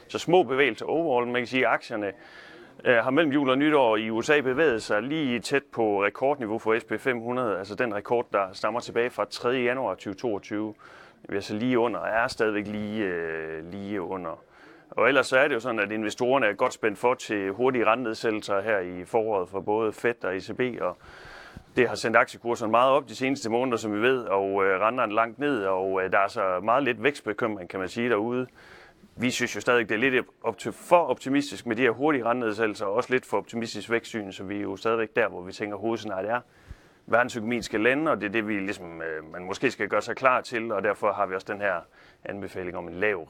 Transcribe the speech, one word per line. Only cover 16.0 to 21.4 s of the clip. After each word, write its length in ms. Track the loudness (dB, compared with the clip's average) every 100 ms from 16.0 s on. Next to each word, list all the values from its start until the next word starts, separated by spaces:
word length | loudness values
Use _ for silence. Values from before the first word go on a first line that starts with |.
| -4 0 2 4 2
er 80 |
godt 200 | 2 0
spændt 240 | 0 -2 0
for 160 | 0
til 380 | 0 -2 -2 -2
hurtige 340 | 2 2 4 2
rentenedsættelser 760 | 2 0 -2 -2 -2 -2 -2
her 180 | 0 0
i 260 | -2 -8 -2
foråret 440 | -2 0 -2 -2
for 120 | -4
både 320 | -2 0 0
Fed 300 | 0 -2 -2
og 120 | -4 -4
E 60 |
C 140 | -6 -2
B, 260 | -2 -2
og 160 | -4 -6 -14 -20 -20 -20